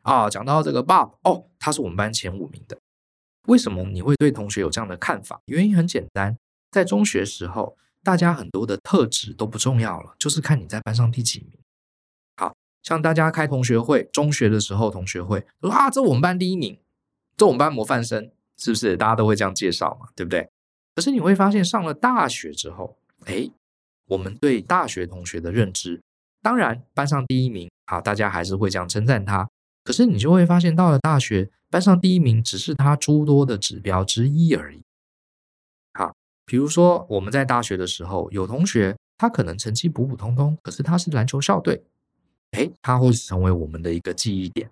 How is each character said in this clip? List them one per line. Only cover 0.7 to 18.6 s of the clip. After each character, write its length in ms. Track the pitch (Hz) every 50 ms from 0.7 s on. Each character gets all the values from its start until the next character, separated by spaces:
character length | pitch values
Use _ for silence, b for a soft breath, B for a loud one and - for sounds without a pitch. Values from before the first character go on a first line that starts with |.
个 100 | 139 123
Bob， 300 | 127 156 190 180 131 104 _ _
哦， 220 | _ 180 165 - - _ _ _
他 100 | - 151
是 100 | 147 -
我 60 | 120
们 100 | 87 85
班 160 | 95 104 107
前 240 | 113 - - 90 87
五 120 | 98 85 73
名 120 | - - -
的。 100 | _ - _ _ _ _ _ _ _ _ _ _ _ _ _ _
为 100 | - 240
什 140 | 240 - -
么 140 | 98 90 90
你 180 | 95 98 90
会 140 | 90 127 143
对 160 | - 151 147
同 180 | - - 104 101
学 100 | 101 104
有 80 | 95 76
这 120 | 82 113
样 80 | 113 98
的 80 | 90
看 260 | 87 - - 147 98
法？ 180 | 98 - - - _
原 180 | - 131 160 190
因 120 | 214 208
很 100 | 175 165
简 220 | 180 - 120 80 -
单， 240 | _ 98 98 101 113 - _ _ _ _ _ _
在 120 | - 202 180
中 220 | 180 196 208 208
学 180 | 202 - 95 95
时 220 | - - - 90
候， 320 | 85 92 113 101 - - _ _ _ _ _
大 140 | _ - 185
家 180 | 170 175 170 175
很 160 | 143 107 -
多 160 | - 95 110
的 100 | 104 101 -
特 280 | _ - - 185 131
质 260 | 113 - - - 107
都 140 | - - 113
不 100 | 107 117
重 240 | 107 - 127 131 120
要 200 | 113 107 90 80
了， 160 | 85 - - _
就 100 | - 151
是 120 | 139 156
看 200 | 147 - 156 127
你 60 | 90
在 140 | 76 - 110
班 120 | - 110
上 160 | 110 117 117 113
第 100 | 120 127
几 240 | 117 - - - - -
名。 100 | _ _ _ _ _ _ _ _ _ _ _ _ _ _ _ _ _
好， 200 | - - - - _ _ _ _ _
像 180 | _ - 165 160
大 140 | 156 160 160
家 160 | 160 156 160
开 160 | 156 165 156
同 160 | 139 139 131
学 160 | 123 117 123 113
会， 240 | 117 120 151 123 - -
中 200 | - - 147 151
学 160 | 143 - 123 107
的 100 | 107 107
时 160 | 98 - 101
候 160 | 101 113 107
同 160 | 101 95 87
学 160 | 95 - 90
会， 240 | 87 92 104 90 b b b _
说 100 | - 135
：“啊， 180 | - - 277 269
这 140 | - 269
我 100 | 269 202
们 80 | 139 120
班 160 | 151 180 185
第 140 | 180 185 180
一 60 | 190
名， 200 | 180 143 98 - _ _ _ _ _ _ _ _ _ _ _ _
这 100 | - 214
我 60 | 190
们 60 | 123 120
班 140 | 143 156
模 120 | 143 120 107
范 180 | - 135 120
生。” 300 | 117 113 - 107 110 - _ _ _ _ _
是 140 | _